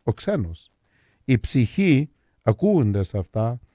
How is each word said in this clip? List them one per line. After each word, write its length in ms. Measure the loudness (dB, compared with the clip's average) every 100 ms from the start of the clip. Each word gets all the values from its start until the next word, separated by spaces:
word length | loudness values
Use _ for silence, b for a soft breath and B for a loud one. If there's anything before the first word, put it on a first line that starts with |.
ο 100 | -6
ξένος. 580 | -6 -2 -4 -4 -10 -20 _ _ _ _ _
Η 160 | 0 0
ψυχή, 680 | 0 0 0 0 2 2 0 _ _ _
ακούγοντας 720 | -2 0 2 2 2 0 -4
αυτά, 460 | -6 -6 -4 -4 -6 _